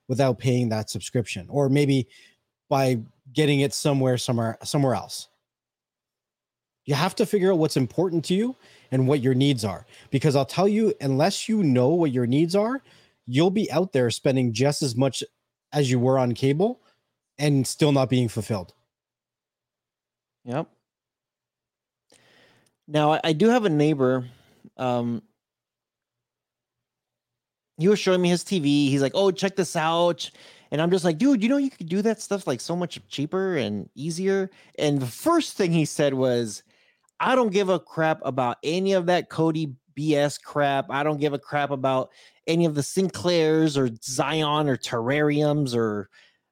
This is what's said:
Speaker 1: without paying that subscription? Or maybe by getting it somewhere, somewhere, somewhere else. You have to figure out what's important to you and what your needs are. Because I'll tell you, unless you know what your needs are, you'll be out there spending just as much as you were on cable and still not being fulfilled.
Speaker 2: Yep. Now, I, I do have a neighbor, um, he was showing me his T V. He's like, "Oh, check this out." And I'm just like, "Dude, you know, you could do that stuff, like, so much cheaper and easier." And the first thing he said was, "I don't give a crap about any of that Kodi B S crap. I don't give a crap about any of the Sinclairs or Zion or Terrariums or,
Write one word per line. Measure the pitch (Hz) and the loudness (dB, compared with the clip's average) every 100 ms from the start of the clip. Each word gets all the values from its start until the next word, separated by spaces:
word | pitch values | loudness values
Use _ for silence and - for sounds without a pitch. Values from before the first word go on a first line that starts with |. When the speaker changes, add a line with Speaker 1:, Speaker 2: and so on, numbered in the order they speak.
| - | -6
Speaker 1:
without | 123 135 117 | 0 0 0
paying | 131 123 120 | 0 0 0
that | 110 110 | -4 -6
subscription? | 101 - 127 110 - 87 | -10 -6 -4 -4 -8 -6
Or | 143 139 | -2 2
maybe | 135 143 139 123 - - _ _ _ - | 2 2 0 -2 -10 -20 _ _ _ -4
by | 139 131 123 107 _ - | 0 0 -2 -6 _ -8
getting | 127 151 143 | 0 2 2
it | 139 | 0
somewhere, | - 156 139 131 123 | -2 0 0 0 0
somewhere, | - 117 113 - | -2 -2 -2 -6
somewhere | - 151 139 | -4 0 0
else. | 104 - - - _ _ _ _ _ _ _ _ _ _ _ _ _ _ _ | 0 -6 -14 -16 _ _ _ _ _ _ _ _ _ _ _ _ _ _ _
You | - | -2
have | 139 180 - | 0 0 0
to | 226 | 0
figure | 208 185 | 2 2
out | 185 | 2
what's | 156 151 | 2 0
important | 127 - 185 165 - | -2 0 0 0 0
to | |
you | 185 233 262 - - - | 0 -2 -6 -16 -20 -4
and | 131 127 | 0 2
what | 147 | 2
your | 123 | 2
needs | 127 139 131 | 2 2 0
are. | 104 85 - - - | -2 -6 -14 -20 -6
Because | 135 151 139 | 0 2 2
I'll | |
tell | 135 - 196 | 0 0 2
you, | 208 220 - | 2 0 0
unless | 139 131 170 - - | -2 0 0 -2 -4
you | 220 | 0
know | 165 123 123 | 2 4 4
what | 175 160 | 2 0
your | 127 120 | 0 0
needs | 135 165 | 2 2
are, | 190 220 269 - _ _ _ - | 0 -2 -4 -10 _ _ _ -4
you'll | 127 180 | 0 2
be | 196 196 | 0 -2
out | 147 190 | -2 0
there | 131 120 | 0 0
spending | - 151 131 123 | 0 0 2 0
just | 110 139 143 | 0 0 0
as | 135 | -2
much | 117 135 - - _ _ _ _ | 0 -2 -2 -10 _ _ _ _
as | 151 135 | -2 0
you | 127 | 2
were | 123 131 | 2 2
on | 123 | 0
cable | 113 135 143 208 247 _ _ _ _ _ - | 0 0 2 0 -2 _ _ _ _ _ -2
and | 147 139 123 | 0 2 0
still | - 151 | 0 2
not | 139 131 | 2 2
being | 127 120 | 0 0
fulfilled. | - 104 107 87 _ _ _ _ _ _ _ _ _ _ _ _ _ _ _ _ _ | -4 -6 -6 -8 _ _ _ _ _ _ _ _ _ _ _ _ _ _ _ _ _
Speaker 2:
Yep. | 123 127 170 _ _ _ _ _ _ _ _ _ _ _ _ _ _ _ _ _ _ _ _ _ - | -10 -8 -8 _ _ _ _ _ _ _ _ _ _ _ _ _ _ _ _ _ _ _ _ _ -4
Now, | 151 151 | 0 2
I, | 156 | 2
I | 165 | 0
do | 151 214 | 2 4
have | 247 | 4
a | 208 | 2
neighbor, | 151 147 151 127 127 123 - _ _ - - | 2 2 4 2 2 -2 -14 _ _ -18 -8
um, | 127 123 120 117 - _ _ _ _ _ _ _ _ _ _ _ _ _ _ _ _ _ _ _ _ _ _ _ _ - | -4 -2 -2 -6 -10 _ _ _ _ _ _ _ _ _ _ _ _ _ _ _ _ _ _ _ _ _ _ _ _ -2
he | 175 | 2
was | 208 | 2
showing | - 180 | 2 2
me | 175 | 2
his | 175 | 0
T | - 190 | 0 -2
V. | 143 143 143 | 2 2 2
He's | 139 | 2
like, | 135 | 0
"Oh, | - 196 | 2 0
check | 190 196 196 | 0 -2 -2
this | 180 170 | -4 -2
out." | 160 165 175 165 - - - - - | 0 2 0 0 -8 -16 -20 -20 -6
And | 143 | -2
I'm | 170 | 0
just | 190 | 2
like, | 175 156 | 0 0
"Dude, | 262 262 | 2 2
you | 226 | 2
know, | 285 | 0
you | 269 | -2
could | - 165 | -6 -6
do | 185 | -2
that | 214 220 | -2 -2
stuff, | - 202 185 | -4 -6 -4
like, | 123 | -4
so | - 170 | -4 -4
much | 175 - - | -6 -8 -12
cheaper | - 147 185 190 170 | -8 -4 -4 -2 -2
and | 104 104 - | -4 -6 -10
easier." | - 151 165 190 196 190 - - - | -10 -8 -4 -2 -2 -2 -10 -16 -2
And | 147 143 | 0 0
the | 127 | -2
first | - 302 339 - - | -4 0 0 0 -2
thing | 185 | 0
he | 165 | 2
said | 147 - 143 | 0 0 0
was, | 135 131 123 117 98 - _ _ _ _ - | 2 0 0 -2 -8 -18 _ _ _ _ -4
"I | 214 | 0
don't | 262 233 | 2 2
give | 190 190 | 0 0
a | 180 | 0
crap | - - 160 156 | -2 -2 0 0
about | - 127 123 - | -4 -2 -2 -2
any | - 170 190 | -4 -2 0
of | 190 175 | 0 2
that | 180 - | 0 0
Kodi | - 160 160 156 131 _ | -2 0 0 -4 -8 _
B | - 151 143 | -6 0 2
S | 147 - | 0 -2
crap. | - 147 143 139 131 | -6 -2 0 0 -2
I | 131 | -2
don't | 151 147 | -2 0
give | 147 | -2
a | 139 | -4
crap | - 147 143 | -4 -4 -2
about | 139 135 131 123 _ - _ - | -2 -2 -2 -4 _ -20 _ -2
any | 165 | 2
of | 170 | 2
the | 147 | 0
Sinclairs | 135 - 190 - 180 175 156 160 160 139 | -4 -2 -2 -2 0 2 2 2 2 2
or | 131 113 | -2 -4
Zion | - 131 139 156 151 151 151 | -8 -4 -2 -2 -2 0 0
or | 123 | -2
Terrariums | - 120 117 143 151 147 151 147 139 | -4 -6 -2 0 0 2 2 0 0
or, | 117 113 104 98 _ _ _ _ | 0 -2 -4 -8 _ _ _ _